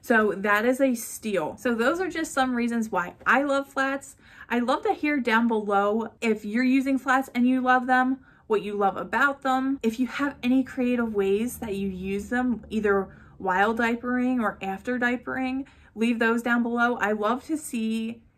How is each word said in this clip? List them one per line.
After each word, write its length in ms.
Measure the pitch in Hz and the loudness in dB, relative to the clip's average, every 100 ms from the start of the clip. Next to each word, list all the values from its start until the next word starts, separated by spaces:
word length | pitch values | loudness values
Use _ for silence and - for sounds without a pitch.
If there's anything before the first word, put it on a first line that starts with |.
So 320 | - 233 214 196 | 2 2 2 0
that 280 | 208 208 233 | 2 2 2
is 140 | 262 | 2
a 160 | 269 233 | 2 0
steal. 640 | - - 214 190 151 - | -6 -10 -4 -2 -2 -4
So 180 | 254 226 | -2 2
those 240 | 240 339 | 0 0
are 100 | 359 | -2
just 240 | 330 320 | -4 -4
some 220 | - 262 240 | 0 0 0
reasons 360 | 233 233 220 | -2 -2 -2
why 240 | 180 175 - - | -4 -4 -4 2
I 180 | 240 | 2
love 240 | 285 277 277 | 4 0 -2
flats. 480 | 269 269 277 - - - - - | -2 -2 -4 -10 -20 -20 -20 -4
I'd 140 | 240 | -2
love 200 | 240 302 | 0 0
to 100 | 427 | 0
hear 260 | 370 302 294 | -2 0 0
down 280 | 240 220 233 | 2 2 4
below 640 | 220 208 202 202 220 226 - | 0 2 2 2 0 -4 -4
if 240 | 233 220 208 | -2 -2 -2
you're 180 | 220 | 0
using 340 | 254 269 269 269 | 2 2 2 -2
flats 320 | 269 262 262 247 | 2 0 0 2
and 120 | 247 | 2
you 140 | 262 | 4
love 260 | 254 254 247 | 4 2 4
them, 320 | 254 254 262 - _ _ | 2 2 -2 -8 _ _
what 140 | 208 | -2
you 140 | 202 202 | -2 0
love 200 | 196 190 | 0 0
about 460 | 185 226 277 277 | -4 0 0 0
them. 380 | 269 262 262 269 | -2 0 0 0
If 160 | 226 220 | -2 0
you 80 | 254 | -4
have 280 | - 285 277 | -2 -4 -2
any 220 | 247 262 | 2 2
creative 500 | 254 - 247 247 233 | 2 -2 0 0 0
ways 440 | 208 196 202 240 - | 0 2 2 0 -6
that 160 | 233 196 | -8 -4
you 140 | 196 | -4
use 400 | 185 190 202 202 | -6 -6 -6 -2
them, 360 | 247 254 226 - | -2 -2 -4 -4
either 400 | 214 208 196 190 - - - | -2 2 0 0 -12 -20 -8
while 380 | 190 185 208 226 | -2 2 2 2
diapering 680 | 233 233 247 247 247 254 | 0 -2 -4 -2 0 0
or 160 | 208 - | -2 -4
after 360 | 190 190 - 247 | -8 -8 -6 -2
diapering, 680 | 240 247 254 254 254 262 277 - - 214 | -2 -2 -4 -4 -4 -4 -8 -16 -20 -2
leave 240 | 233 233 | 0 2
those 220 | 226 233 | 2 2
down 220 | 240 240 | 2 0
below. 340 | 233 240 240 240 | 0 0 0 0
I 140 | 202 | -2
love 340 | 214 208 254 - | 0 0 -2 -4
to 100 | 311 | -6
see 640 | - 240 220 220 226 233 _ | -4 -4 -2 -2 -6 -10 _